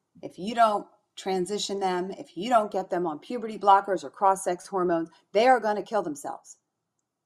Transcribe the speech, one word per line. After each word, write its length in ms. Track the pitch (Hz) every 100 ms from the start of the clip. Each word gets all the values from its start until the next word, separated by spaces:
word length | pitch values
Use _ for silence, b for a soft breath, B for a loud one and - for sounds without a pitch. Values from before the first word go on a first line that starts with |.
| _ -
if 160 | - -
you 160 | 190
don't 320 | 240 220 208 - _ _ -
transition 640 | 196 185 180 208 - 196
them, 300 | 190 180 190
if 260 | - - 165
you 140 | 220
don't 200 | 240 208
get 200 | 196 190
them 160 | 175 175
on 120 | 147
puberty 400 | - 240 220 208
blockers 460 | 196 196 202 180
or 60 | 139
cross-sex 560 | - 196 185 196 180 -
hormones, 420 | 190 180 165 165 b b
they 140 | 202 247
are 120 | 247
gonna 220 | 214 208
kill 200 | 190 214
themselves. 560 | 175 139 139 - - - _ _ _ _ _ _